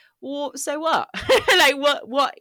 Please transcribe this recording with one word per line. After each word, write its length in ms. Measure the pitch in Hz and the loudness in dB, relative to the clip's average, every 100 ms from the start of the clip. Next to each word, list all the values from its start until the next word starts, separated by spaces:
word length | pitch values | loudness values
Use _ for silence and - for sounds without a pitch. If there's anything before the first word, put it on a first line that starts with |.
| _ _ | _ _
wha-, 320 | 254 285 285 | -10 -8 -8
so 260 | 269 - 294 | -8 -8 -4
what? 280 | 320 269 - | -2 -2 -2
<laughs> 40 | 185 - 523 - 370 | -6 2 2 4 4
Like, 180 | 285 277 | 4 4
what, 320 | 285 285 - | 0 0 -2
what, 260 | 269 269 - | -2 -2 -4